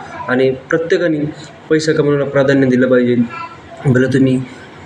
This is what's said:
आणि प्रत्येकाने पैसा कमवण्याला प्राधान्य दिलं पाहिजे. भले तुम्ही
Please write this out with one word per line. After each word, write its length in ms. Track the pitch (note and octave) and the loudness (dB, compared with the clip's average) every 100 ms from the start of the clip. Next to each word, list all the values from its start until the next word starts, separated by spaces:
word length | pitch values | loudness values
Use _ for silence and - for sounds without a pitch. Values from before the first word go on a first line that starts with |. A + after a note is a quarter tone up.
| - - - | -12 -12 -2
आणि 220 | B2+ C3 C3 - | 0 2 0 -2
प्रत्येकाने 480 | E3 E3 F3+ F3 D3+ D3 - - - - | -2 0 0 0 -2 -4 -8 -18 -16 -2
पैसा 220 | D#3 D#3 | 0 0
कमवण्याला 380 | D3+ C#3+ C#3+ C#3 | 0 0 0 0
प्राधान्य 360 | C#3+ C3+ C#3 C3 | 0 2 2 4
दिलं 220 | B2 B2+ | 2 4
पाहिजे. 280 | B2+ B2 A#2+ A#2 - - - - - D3 | 4 4 2 0 -4 -14 -14 -20 -6 0
भले 200 | B2 C3 | 2 2
तुम्ही 320 | C3+ C3 C3 C3 - - - | 2 2 0 -4 -14 -20 -20